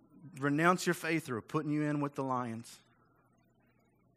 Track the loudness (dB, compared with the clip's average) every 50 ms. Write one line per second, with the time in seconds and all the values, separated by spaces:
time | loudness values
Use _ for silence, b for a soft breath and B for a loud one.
0 | -20 -20 -20 -20 -20 -18 -10 -2 0 0 2 4 6 6 6 4 2 0 -2 0
1 | 0 0 0 0 0 -2 -6 -6 -6 -2 -2 -2 0 0 0 0 0 0 0 0
2 | -2 -2 -2 -4 -2 -2 -2 -2 -2 -4 -6 -10 -10 -14 -18 -20 _ _ _ _
3 | _ _ _ _ _ _ _ _ _ _ _ _ _ _ _ _ _ _ _ _
4 | _ _ _